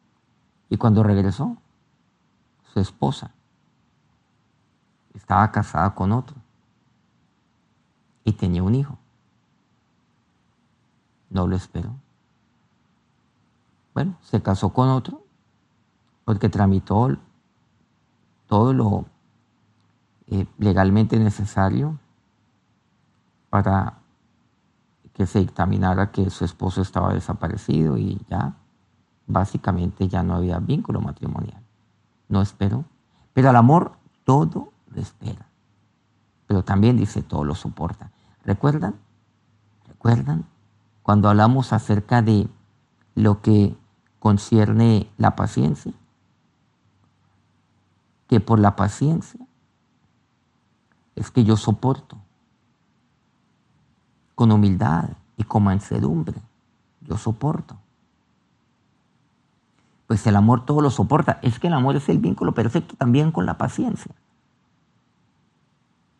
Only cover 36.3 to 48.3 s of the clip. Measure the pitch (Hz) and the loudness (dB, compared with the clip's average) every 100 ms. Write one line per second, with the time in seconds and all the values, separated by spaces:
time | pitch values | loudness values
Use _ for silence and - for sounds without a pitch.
36.3 | _ _ 98 - 98 113 120 101 - - | _ _ -2 0 2 4 2 0 -4 -8
37.3 | 76 73 71 - - 80 71 - _ _ | -6 -6 -6 -10 -8 -10 -10 -16 _ _
38.3 | _ - 101 143 151 - - _ _ _ | _ -6 -2 0 0 -4 -10 _ _ _
39.3 | _ _ _ _ _ _ - 117 120 135 | _ _ _ _ _ _ -4 0 0 0
40.3 | 160 - _ _ _ _ _ - 104 104 | -6 -8 _ _ _ _ _ 2 4 4
41.3 | 104 110 131 123 113 - 107 - 120 110 | 6 4 4 0 -4 0 -2 2 2 4
42.3 | 104 110 - _ _ _ _ _ - 107 | 2 0 -8 _ _ _ _ _ 0 2
43.3 | 101 - 104 101 - _ _ _ _ 107 | 2 4 4 4 -2 _ _ _ _ 2
44.3 | 101 - 110 104 107 117 107 - - 107 | 2 2 2 4 4 4 2 -2 -2 -2
45.3 | - 95 120 147 147 - - _ _ _ | 0 -4 -2 -2 -4 -10 -16 _ _ _
46.3 | _ _ _ _ _ _ _ _ _ _ | _ _ _ _ _ _ _ _ _ _
47.3 | _ _ _ _ _ _ _ _ _ _ | _ _ _ _ _ _ _ _ _ _